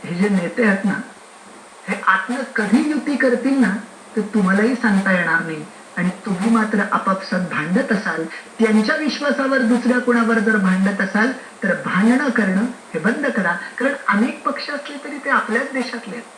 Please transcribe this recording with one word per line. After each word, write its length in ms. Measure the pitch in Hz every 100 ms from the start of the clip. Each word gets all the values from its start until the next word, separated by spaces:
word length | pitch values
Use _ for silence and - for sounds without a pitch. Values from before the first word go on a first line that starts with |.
हे 100 | 143
जे 140 | 175 208
नेते 380 | 190 170 - 220
आहेत 180 | 190
ना, 100 | 202 202 - - - - - - - - -
हे 120 | - -
आतनं 360 | 202 - 262 247 -
कधी 340 | 202 240 302
युती 260 | 294 294 277
करतील 440 | 262 240 269 269
ना, 160 | 208 202 - - - 220
ते 40 |
तुम्हालाही 540 | 208 220 185 196 226
सांगता 380 | 262 226 196 196
येणार 300 | 185 165 175
नाही. 220 | 165 156 160 - - -
आणि 140 | 180 - 220
तुम्ही 240 | 175 226
मात्र 280 | 226 214 196 202
आपापसात 480 | 202 190 190 - 185
भांडत 520 | 175 - 151 196 269
असाल, 320 | 202 175 160 160 - - -
त्यांच्या 380 | 220 214 214 311
विश्वासावर 600 | 302 - 285 277 269 269
दुसऱ्या 400 | 226 240 233 247
कोणावर 400 | 247 233 220 226
जर 180 | 208 214
भांडत 440 | 190 185 196 202
असाल, 320 | 196 208 247 262 - -
तर 200 | 214 170
भांडणं 460 | - 185 220 262 285
करणं 340 | 233 196 190 247 - -
हे 40 | 165
बंद 280 | 180 294 277
करा. 260 | 220 175
कारण 420 | 175 - - 262 - -
अनेक 340 | 202 262 311 294
पक्ष 240 | - -
असले 260 | 294 - 285
तरी 140 | 285 277
ते 120 | 277
आपल्याच 420 | 240 208 233 277
देशातले 440 | 262 247 240 214 208
आहेत 100 | -